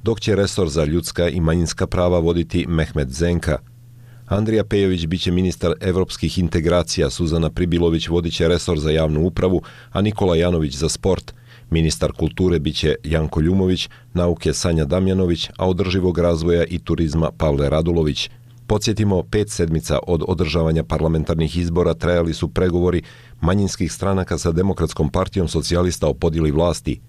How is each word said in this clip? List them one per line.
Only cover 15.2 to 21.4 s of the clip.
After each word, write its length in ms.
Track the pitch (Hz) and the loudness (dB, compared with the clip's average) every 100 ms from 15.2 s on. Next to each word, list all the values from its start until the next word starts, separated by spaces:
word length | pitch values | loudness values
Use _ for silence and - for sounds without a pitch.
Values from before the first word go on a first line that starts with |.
| 90 82 - - | 2 0 -4 -2
a 120 | 92 | -2
održivog 500 | 90 92 92 90 85 | 0 0 0 0 2
razvoja 440 | 85 82 82 85 80 | 2 2 2 2 2
i 140 | 85 | -4
turizma 520 | - 80 82 78 80 - | -4 0 0 0 -2 0
Pavle 320 | 78 71 69 | 0 2 2
Radulović. 600 | 78 82 85 78 - - - - - - | 0 0 0 0 -2 -8 -12 -20 -20 -2
Podsjetimo, 560 | 104 113 104 104 92 | -2 0 0 2 0
pet 260 | 80 104 101 | 0 -2 -2
sedmica 500 | - 82 80 - 73 - | -2 0 0 0 -2 0
od 160 | 85 - | -2 0
održavanja 560 | 85 85 82 80 80 | -2 0 0 2 0
parlamentarnih 720 | 80 78 80 80 76 82 | 0 -2 0 0 0 -2